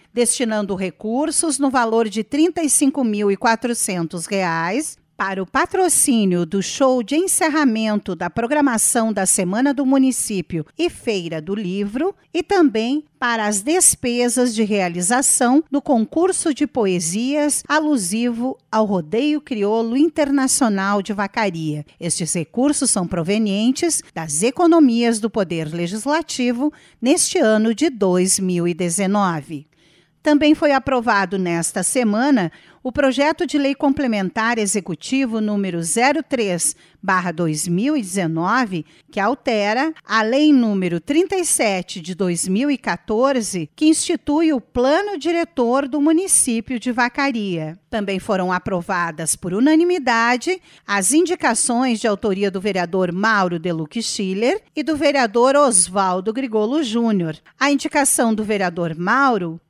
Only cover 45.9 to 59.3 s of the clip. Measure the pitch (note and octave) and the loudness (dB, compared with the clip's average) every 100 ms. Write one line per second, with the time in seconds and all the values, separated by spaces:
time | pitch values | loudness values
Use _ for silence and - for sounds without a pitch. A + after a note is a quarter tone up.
45.9 | C#4+ D4 E4 F#4+ - - A3+ A3+ B3 B3+ | 0 2 2 2 0 0 -2 -4 -6 -4
46.9 | A#3 A#3+ - C#4 A#3 G3+ E3+ D#3 E3+ - | -2 -2 0 -2 -2 -4 -4 -6 -10 -8
47.9 | A3+ G3 F#3+ - F#3+ F3+ F#3 A#3+ F#3 E3+ | -6 -4 -4 -2 -2 0 -2 -2 -4 -2
48.9 | F#3 E3+ D#3 D#3 - F3+ F#3 C#4 D#4 F4 | -4 -4 -4 -6 -6 -4 2 4 4 4
49.9 | F4+ B3+ A3+ A#3 B3 E4 F#4 - - - | 2 0 2 2 0 -2 -6 -8 -18 -4
50.9 | G3+ F#3 D4+ E4+ F4+ D4 A3 - A#3+ B3+ | -2 2 2 2 0 0 0 0 0 0
51.9 | A3 A3+ G3+ A3 F#3+ G3+ F#3+ G3+ F#3 F3 | 0 0 0 -2 0 -2 -2 -2 -2 -2
52.9 | F#3 F3+ F3 A3 G#3+ F#3 E3+ F3 D#3+ D#3 | 0 0 0 0 2 0 -2 -4 -4 -6
53.9 | A#3 A3 - F#3+ F#3+ A#3+ G#4 _ - C#4 | -6 -6 -4 -4 0 0 -2 _ -6 -4
54.9 | D4+ D4 C#4 A#3 A3+ B3+ C#4+ C#4+ A#3 F3 | 0 2 2 2 2 4 6 4 4 0
55.9 | G3 F#3+ F#3 F#3+ A3 B3 G#3+ G#3+ D4+ B3+ | 0 0 0 -2 -4 -2 -2 0 0 -2
56.9 | A3+ A#3 G3+ E3 D3+ _ - C4+ C#4+ - | 0 0 0 -2 -6 _ -2 0 0 0
57.9 | D4+ C4 - A#3 G#3+ G#3 G#3 F3+ E3+ E3+ | 0 0 2 0 0 -2 -2 -2 -2 -4
58.9 | D#3+ F3+ B3 C#4 | -4 0 2 2